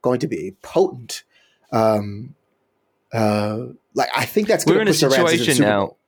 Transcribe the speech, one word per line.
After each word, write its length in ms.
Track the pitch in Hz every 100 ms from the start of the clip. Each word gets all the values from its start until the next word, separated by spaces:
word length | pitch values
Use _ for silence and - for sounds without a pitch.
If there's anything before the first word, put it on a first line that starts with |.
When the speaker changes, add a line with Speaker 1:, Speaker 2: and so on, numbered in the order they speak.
Speaker 1:
going 160 | 127 123
to 60 | 151
be 280 | 92 92 -
potent. 600 | - 170 190 123 113 - _ _ _ _ _
Um, 640 | 113 110 107 101 101 127 - _ _ _ _ _ _ _
uh, 460 | 117 107 104 104 107 123 - _
like, 140 | - 123 131
I 80 |
think 240 | 117 214 208
that's 160 | 196
gonna 140 | 156 185
Speaker 2:
We're 40 |
in 60 | 214
a 20 |
Speaker 1:
push 80 | 147
the 80 | 143
Rams 100 | 131
into 60 |
the 120 | 165 165
Speaker 2:
situation 160 | - 127
Speaker 1:
Super 120 | 104
Speaker 2:
now. 120 | 104 95
Speaker 1:
Bowl. 120 | -